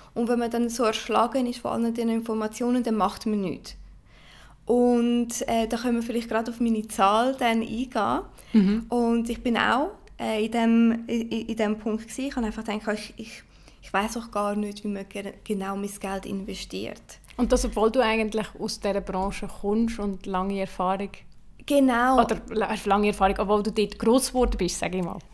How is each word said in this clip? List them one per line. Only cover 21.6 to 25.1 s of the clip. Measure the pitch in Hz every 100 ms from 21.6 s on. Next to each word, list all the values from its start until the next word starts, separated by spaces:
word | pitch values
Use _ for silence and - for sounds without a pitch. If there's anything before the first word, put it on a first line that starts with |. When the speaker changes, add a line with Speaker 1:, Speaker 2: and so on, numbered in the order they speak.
| -
Speaker 1:
Genau. | 285 262 233 247 262
Speaker 2:
Oder | 240 226 -
la-, | 214 226 220
lange | 202 196 208
Erfahrung, | 202 190 196
obwohl | 202 208
du | 208
dort | 214 208 -
gross | 233 254 254
geworden | 254 240 -
bist, | 175 -
sag | 165
ich | 185
mal. | 175